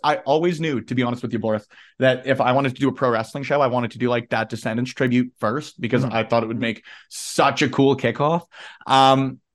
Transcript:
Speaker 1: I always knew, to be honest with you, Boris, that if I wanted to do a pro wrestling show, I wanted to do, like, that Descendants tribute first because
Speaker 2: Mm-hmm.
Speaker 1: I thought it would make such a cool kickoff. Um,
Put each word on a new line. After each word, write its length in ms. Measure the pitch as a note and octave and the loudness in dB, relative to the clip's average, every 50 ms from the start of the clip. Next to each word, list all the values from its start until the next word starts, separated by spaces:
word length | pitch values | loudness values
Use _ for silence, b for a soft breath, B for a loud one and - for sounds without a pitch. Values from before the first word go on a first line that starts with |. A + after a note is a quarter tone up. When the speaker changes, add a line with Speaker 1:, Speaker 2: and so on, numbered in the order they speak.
| - | -2
Speaker 1:
I 120 | D3 D3+ | 0 0
always 440 | C3+ - C3+ C#3+ D#3 E3 F3+ F3 D3+ | 0 0 0 0 2 2 0 -2 -2
knew, 220 | D#3+ D#3+ C#3+ A2+ - | -4 -4 -4 -4 -4
to 120 | - B2+ | -4 -2
be 80 | B2 B2 | -2 0
honest 200 | A#2+ A#2+ A#2+ - | -2 -2 -4 -6
with 100 | A2+ G#2+ | -6 -6
you, 60 | A2 | -4
Boris, 280 | G2 A2 G#2+ G#2 - _ b b b b b b | -2 -2 -2 -4 -6 _ b b b b b b
that 280 | C3 C3 B2+ B2+ - | 2 2 2 2 0
if 160 | C3+ C3 B2+ A#2+ | -2 0 2 2
I 100 | B2 B2+ | 2 2
wanted 220 | C3+ C#3 C3+ A#2+ | 2 0 0 -2
to 60 | C3 | 0
do 80 | C#3 C3+ | -2 -2
a 40 | B2+ | 0
pro 160 | - C#3 B2 | 0 0 0
wrestling 340 | A#2 A2 A2 - - D3 C3+ | 0 0 -2 -4 -8 -12 -4
show, 200 | - D3 D3 C#3 | -2 0 2 2
I 60 | B2 | 2
wanted 240 | A#2+ B2 A#2+ A2 - | 0 -2 -4 -4 -6
to 60 | A2 | -4
do, 120 | B2 A#2+ | -2 -2
like, 180 | A#2+ A#2+ A2+ - | 0 -2 -2 -4
that 200 | - A2+ A2 A2 | -4 -4 -4 -4
Descendants 420 | A#2+ A2 - A#2 A2 A#2 B2 B2+ - | -8 -8 -8 -6 -4 -4 -6 -6 -2
tribute 400 | - C3+ B2+ B2 B2+ B2 B2 - _ | -2 0 2 2 0 0 -2 -4 _
first 420 | - G#2+ A#2 D3 D3+ - - - | -4 -4 -4 -4 -8 -10 -12 -10
because 240 | - A2+ C3+ C3+ C3+ | -4 -2 0 0 0
Speaker 2:
Mm-hmm. 100 | B2 A2 | 0 0
Speaker 1:
I 100 | A2+ A2 | -2 0
thought 180 | - A#2+ A#2 A2+ | 2 0 0 0
it 60 | A2 | 0
would 120 | A2+ G#2+ | -4 -4
make 240 | A#2 A#2 A2 - B B B B B B | -4 -4 -4 -6 B B B B B B
such 540 | - - - - - - D3 C#3 - - D3+ | -16 -14 -14 -6 0 2 2 2 2 2 -2
a 80 | C3 | 0
cool 260 | - - C#3 C3+ C3+ | 2 2 4 4 2
kickoff. 460 | C3+ - A#2+ A2+ - C#3+ D3+ E3 E3+ - _ B B B B B B B | 2 0 -4 -2 0 0 0 0 -2 -4 _ B B B B B B B
Um, 540 | - C3+ C3+ C3+ C3+ C3+ C3+ C3+ C3 C3 - _ _ _ | 2 4 6 6 6 6 4 2 -2 -6 -10 _ _ _